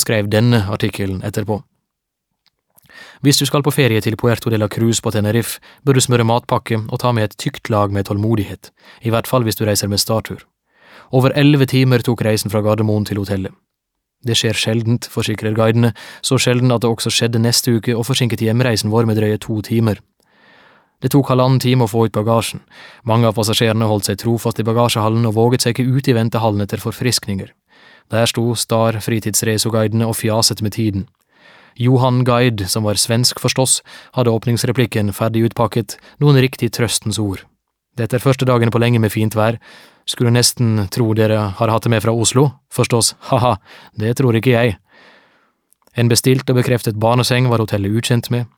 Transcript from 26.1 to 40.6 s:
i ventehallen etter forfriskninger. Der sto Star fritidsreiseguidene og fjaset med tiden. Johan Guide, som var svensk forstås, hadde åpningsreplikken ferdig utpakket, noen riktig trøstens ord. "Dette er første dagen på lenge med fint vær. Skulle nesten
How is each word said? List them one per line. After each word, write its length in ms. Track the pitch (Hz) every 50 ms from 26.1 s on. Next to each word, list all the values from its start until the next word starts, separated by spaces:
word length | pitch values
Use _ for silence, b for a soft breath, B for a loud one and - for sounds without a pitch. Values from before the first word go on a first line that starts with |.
i 40 | 123
ventehallen 480 | 113 113 117 - 117 113 113 104 101
etter 200 | 101 98 - 110
forfriskninger. 680 | - 117 107 - 120 123 120 - - - 98 95 98 - _ _ _ B B B B B B B B _ -
Der 160 | 110 117 113
sto 140 | - 123 113 120 120
Star 460 | 110 - - 117 110 113 113 110 107
fritidsreiseguidene 1040 | - - 117 110 - 110 98 - - 110 110 104 - 123 113 110 110 107 107 113 113
og 80 | 113 117 -
fjaset 420 | - 110 107 113 110 - 110 -
med 140 | 107 104 - -
tiden. 300 | 113 107 98 98 - - _ _ b b b b b b b b b b b
Johan 480 | - 120 123 131 123 127 131 123 127 127
Guide, 440 | 127 120 120 123 127 113 101 98 90
som 160 | - 113 107
var 160 | 104 104 -
svensk 400 | - - 117 117 123 - - -
forstås, 400 | - 123 - - 131 120 - - B B B B B B B
hadde 160 | 127 123 120
åpningsreplikken 800 | 113 113 - 120 117 107 - 123 113 - 120 101 - 110 104 101 92
ferdig 300 | - 113 113 110 113 117 117
utpakket, 480 | - - 117 107 - 117 110 - - B B B B -
noen 180 | 143 147 139 131
riktig 320 | 127 127 - - 127 113 -
trøstens 420 | - 120 104 - - - 113 104 113
ord. 240 | 107 101 92 - - _ _ _ _ _ _ _ _ _ _
"Dette 200 | - 117 107 127
er 80 | 120 -
første 220 | 135 127 - 131 127
dagen 220 | 123 120 117 113
på 80 | 110 117
lenge 200 | 113 120 120 113
med 100 | 110 107
fint 220 | - 110 110 107 -
vær. 220 | 107 107 110 117 113 B B B B B B B B B -
Skulle 240 | - - 127 120
nesten 540 | 117 123 117 - - -